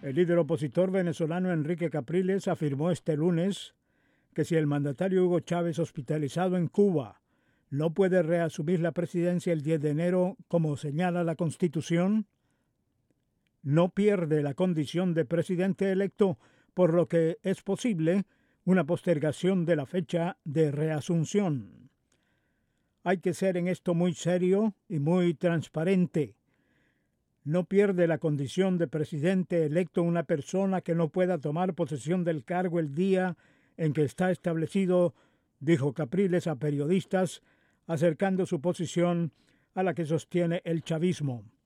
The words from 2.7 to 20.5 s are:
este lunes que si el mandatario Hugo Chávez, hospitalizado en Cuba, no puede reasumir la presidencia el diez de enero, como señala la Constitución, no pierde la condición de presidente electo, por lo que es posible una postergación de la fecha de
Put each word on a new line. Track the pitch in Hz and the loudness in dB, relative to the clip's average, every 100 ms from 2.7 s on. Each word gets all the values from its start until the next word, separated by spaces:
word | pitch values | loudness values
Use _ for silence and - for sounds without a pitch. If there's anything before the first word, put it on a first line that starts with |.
| 135 165 | -2 -2
este | 170 - 151 | -2 -2 0
lunes | 165 165 185 196 - _ _ _ _ _ _ - | 0 2 0 -4 -12 _ _ _ _ _ _ -6
que | 151 | 0
si | 160 | 0
el | 151 | 0
mandatario | 143 143 131 190 185 180 | 0 -2 -2 0 2 2
Hugo | 175 | 2
Chávez, | - 175 170 160 | 0 -2 -2 -2
hospitalizado | 165 - 123 156 143 170 185 180 | -4 -6 -6 -4 -2 -2 0 0
en | 160 | 0
Cuba, | - 208 165 110 - _ _ _ _ _ | 4 4 2 -4 -14 _ _ _ _ _
no | 139 160 | -2 -2
puede | 160 190 185 | 2 2 4
reasumir | 160 175 165 - 151 180 | 2 2 0 -2 -2 0
la | 170 | 0
presidencia | 151 175 175 175 175 190 | -2 -4 -2 0 0 0
el | 165 | -2
diez | 143 160 | 0 0
de | 151 | 0
enero, | 147 175 180 180 - - | 0 0 2 0 -2 -2
como | 170 156 143 | 0 0 -2
señala | 147 143 180 175 | -4 -2 0 0
la | 170 160 | -2 -2
Constitución, | 165 - 180 160 - 170 185 214 208 _ _ _ _ _ _ _ _ _ _ _ _ _ | -4 0 -2 -2 0 0 2 0 -2 _ _ _ _ _ _ _ _ _ _ _ _ _
no | 139 151 180 | 0 2 2
pierde | - 208 208 160 151 | 2 2 2 0 0
la | 143 | 0
condición | 135 185 160 139 165 185 165 | 0 0 0 -2 -2 0 0
de | 139 | 0
presidente | 170 160 175 190 - 196 | -2 -2 -2 -2 0 0
electo, | 190 196 _ 196 - _ _ _ - | 0 -2 _ 0 0 _ _ _ 2
por | 180 | 4
lo | 170 160 | 4 2
que | 170 160 175 | 2 0 -2
es | 190 190 | -4 -4
posible | - 196 254 180 160 190 185 _ _ _ | -4 -2 -2 0 2 2 -2 _ _ _
una | - 185 | 2 2
postergación | 143 170 - 156 151 139 180 190 165 | 2 -2 0 0 0 0 0 0 2
de | 160 | 0
la | 135 | 0
fecha | 185 151 175 165 - | -6 -4 -2 -2 -6
de | - | -6